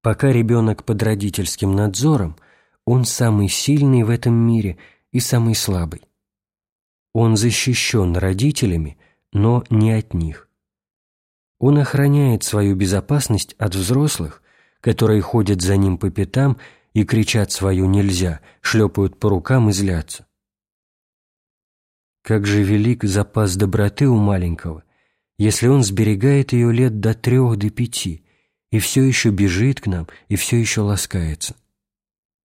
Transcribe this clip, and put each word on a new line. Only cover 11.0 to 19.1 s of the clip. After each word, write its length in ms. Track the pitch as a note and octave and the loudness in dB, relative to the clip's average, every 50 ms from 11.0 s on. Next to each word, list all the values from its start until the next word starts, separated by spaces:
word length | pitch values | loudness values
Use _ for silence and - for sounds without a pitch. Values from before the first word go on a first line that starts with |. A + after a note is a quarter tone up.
| _ _ _ _ _ _ _ _ _ _ _ _ | _ _ _ _ _ _ _ _ _ _ _ _
Он 180 | A#2+ C3 C#3+ D3 | 2 2 4 4
охраняет 640 | C#3+ - - C3 C#3 C#3+ C#3+ D3 C#3+ C3 A#2 G#2 - | 2 0 0 0 2 2 2 2 2 2 0 0 -2
свою 320 | - - G#2 G2+ G2+ G2 | -4 -2 0 0 0 0
безопасность 760 | F#2 G2+ F#2 G2 G2 - - D3 D3 C3+ - A2+ G2 - - - _ | 0 0 0 0 -2 -2 0 -2 -2 0 0 -2 -2 -2 -6 -8 _
от 160 | G#2 G#2 F2 | -6 -6 -4
взрослых, 680 | F#2+ F#2 F2 B2 C3+ D3 D3+ - - F2 D2 - _ _ _ _ _ _ _ _ _ | -4 -4 -2 0 0 0 0 -2 -4 -8 -10 -10 _ _ _ _ _ _ _ _ _
которые 400 | - - A2+ - A#2 A2 G#2+ G#2 | -2 -2 0 2 2 2 2 2
ходят 400 | F#2 - - A#2 G#2 G2 G#2 F#2 | 0 0 0 0 2 2 0 0
за 160 | F2 F#2 G2 | 0 0 2
ним 220 | G2 G2 G2 F#2 E2+ | 2 2 0 0 -2
по 120 | - G2 | -4 -4
пятам 460 | E2 - G2 F2 - B2+ C3+ C#3 B2+ - - - _ _ _ _ _ | -2 -4 -6 -2 0 0 0 0 0 -2 -8 -20 _ _ _ _ _
и 120 | A2 G#2 | -2 0
кричат 480 | - - A2+ G#2+ - - A#2 G2+ - - | 2 2 0 0 0 0 -2 -2 -2 -4
своё 320 | - F#2+ G2 F#2+ F#2 F#2+ | -4 -2 0 0 2 2
"нельзя", 560 | F#2+ F#2+ G2+ G2+ G2+ F#2+ F2 F#2+ F2+ D#2+ D#2 _ - _ _ _ | 2 2 2 2 0 0 -2 -2 -4 -4 -6 _ -20 _ _ _
шлёпают 560 | - - A2 G#2+ G2+ - - G2 F#2 | -2 0 2 2 2 0 0 -2 -2